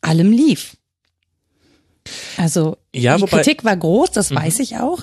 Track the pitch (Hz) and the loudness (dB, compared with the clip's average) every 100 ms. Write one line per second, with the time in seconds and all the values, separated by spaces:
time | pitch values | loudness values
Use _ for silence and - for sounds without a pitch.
0 | 160 165 196 233 311 196 - - _ _ | 0 2 4 4 4 2 -4 -20 _ _
1 | _ _ _ _ _ _ _ _ _ _ | _ _ _ _ _ _ _ _ _ _
2 | - - - - 165 170 156 - _ 131 | -18 -16 -12 -4 -2 0 -2 -4 _ -2
3 | 120 170 196 156 202 302 226 185 160 214 | 2 2 2 2 2 0 0 0 2 2
4 | 359 214 - 151 160 214 262 226 254 349 | 2 -2 -2 -2 -2 -4 -6 -4 -6 -6